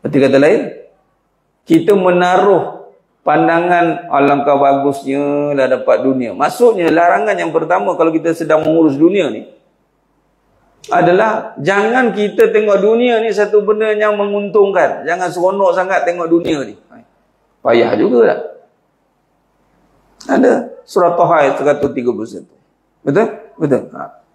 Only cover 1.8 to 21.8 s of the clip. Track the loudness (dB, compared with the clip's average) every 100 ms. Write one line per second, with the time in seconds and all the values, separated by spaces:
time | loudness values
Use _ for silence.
1.8 | 2 2 2 2 2 2 2 2 -2 -12
2.8 | -20 _ _ _ -2 0 2 0 0 0
3.8 | 0 -4 -4 0 2 0 0 2 2 2
4.8 | -2 -4 -6 -4 -2 -4 -2 -2 0 0
5.8 | 0 0 0 -2 -6 -4 -4 2 2 2
6.8 | 0 2 2 2 -2 -4 -2 -2 0 -2
7.8 | -2 0 0 0 -2 -4 0 0 2 2
8.8 | 2 4 2 2 -2 -6 -14 _ _ _
9.8 | _ _ _ _ _ _ _ _ _ _
10.8 | -4 0 2 2 2 -2 -8 -6 -2 0
11.8 | 0 0 0 -2 -2 2 2 2 2 2
12.8 | 2 2 2 0 0 -2 2 2 2 -2
13.8 | 0 0 0 0 -2 -4 0 2 2 2
14.8 | 0 -2 -6 -4 -4 -2 -2 2 0 0
15.8 | -2 -2 -2 -4 -2 -2 0 -6 -6 -14
16.8 | _ -20 _ _ _ _ _ _ 0 2
17.8 | 2 0 0 2 2 0 -8 -16 _ _
18.8 | _ _ _ _ _ _ _ _ _ _
19.8 | _ _ _ _ -4 2 2 2 -4 -16
20.8 | -4 0 0 2 2 2 2 0 -2 0